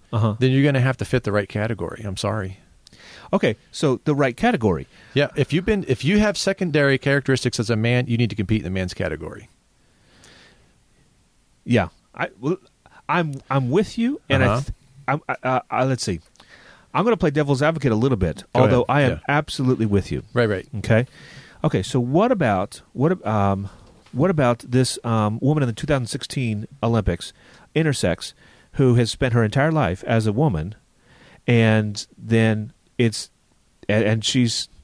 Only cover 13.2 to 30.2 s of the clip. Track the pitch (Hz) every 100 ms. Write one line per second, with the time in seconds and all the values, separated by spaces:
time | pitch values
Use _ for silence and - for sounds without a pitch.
13.2 | 160 139 - 139 123 165 214 - 233 294
14.2 | - 135 101 113 143 - _ - - 147
15.2 | - 131 131 127 - 107 135 127 - 85
16.2 | - _ - - - - _ 139 214 220
17.2 | 170 147 143 135 147 160 127 110 131 113
18.2 | 87 71 - 123 127 123 - 139 135 82
19.2 | - 143 151 - 127 127 110 101 - 69
20.2 | - 120 117 95 - 104 - 113 131 -
21.2 | - - - - 156 104 98 131 123 156
22.2 | 233 226 131 95 101 - - - 151 185
23.2 | 104 107 98 98 101 - - - _ -
24.2 | 175 160 123 120 - 123 127 - 120 113
25.2 | 104 107 131 151 127 107 143 139 117 -
26.2 | - - 120 104 107 - 117 117 101 85
27.2 | - - - - - 156 160 131 92 82
28.2 | - - - - _ - 131 120 113 -
29.2 | 131 117 110 131 151 156 104 92 - 113